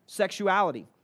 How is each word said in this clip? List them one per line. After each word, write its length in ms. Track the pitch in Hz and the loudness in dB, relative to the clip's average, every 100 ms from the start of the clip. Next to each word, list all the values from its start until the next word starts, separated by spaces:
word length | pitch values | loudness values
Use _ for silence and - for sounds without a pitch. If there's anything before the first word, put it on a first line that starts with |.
| - | -14
sexuality. 840 | - 190 - 196 196 180 120 - _ | -2 -2 0 2 2 2 -2 -12 _